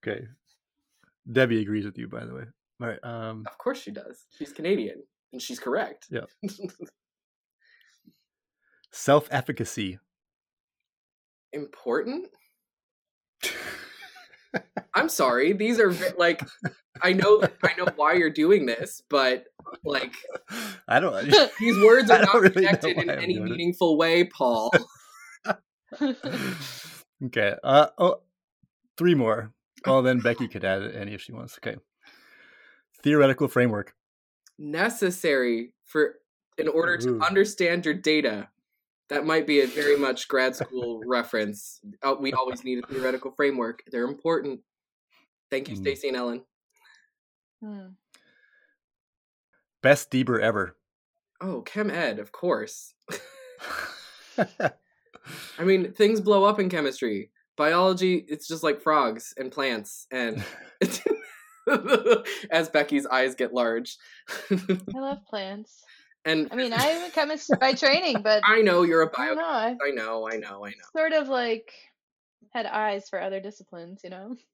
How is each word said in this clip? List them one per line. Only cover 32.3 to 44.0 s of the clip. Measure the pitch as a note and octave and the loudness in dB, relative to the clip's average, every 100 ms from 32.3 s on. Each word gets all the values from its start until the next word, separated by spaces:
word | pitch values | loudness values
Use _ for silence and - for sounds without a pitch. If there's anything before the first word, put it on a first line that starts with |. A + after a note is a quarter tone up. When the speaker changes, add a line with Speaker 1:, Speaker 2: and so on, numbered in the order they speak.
| _ _ _ _ _ _ _ | _ _ _ _ _ _ _
Speaker 1:
Theoretical | D3 D3+ C#3 C3 C#3+ | 2 6 6 4 0
framework. | - B2 G#2 G2+ _ _ _ _ _ _ _ | 2 2 0 -8 _ _ _ _ _ _ _
Speaker 2:
Necessary | D3 D#3 G#3 A#3 F#3+ F3+ F3 C3+ B2 A#2 A#2+ _ _ | -10 -2 -2 0 -2 -2 0 2 2 -2 -6 _ _
for, | D#3 D3 - _ _ _ - | 0 0 -2 _ _ _ -6
in | D#3 | -2
order | D3+ E3+ F3 | 0 0 0
to | B2+ | 0
Speaker 1:
Ooh. | A#2+ | 0
Speaker 2:
understand | E3 F#3+ G3+ - F3 F3 E3+ | 2 2 2 2 0 0 -2
your | |
data. | D3 - D#3 C#3 G#2+ G2+ _ _ _ _ _ _ | -2 0 2 0 -4 -10 _ _ _ _ _ _
That | C#3+ D3+ | -4 0
might | D#3+ D3 | 0 2
be | D3 | 2
a | C3 | 2
very | C3+ C#3+ C#3+ | 2 2 2
much | C#3 B2+ - | 2 -2 -2
grad | C3+ B2+ B2+ | 0 0 -2
school | B2+ B2+ A#2+ A2+ | -8 -6 -6 -8
Speaker 1:
<laughs> | A2+ | -2
Speaker 2:
reference. | B2 A2+ A2+ G#2 G#2 - - G#2 G2+ | -2 0 -2 -2 -6 -14 -20 -20 -6
Uh, | C3+ C#3 | -4 -2
we | C3+ | -2
always | B2+ B2+ B2 B2+ | -2 -4 -6 -6
need | B2 | -6
a | A#2+ | -6
theoretical | C3+ C3 B2+ C3+ | -4 -4 -4 -8
framework. | - C3+ C3+ A#2 A2+ - | -2 -2 0 -4 -8 -10
They're | B2+ | -6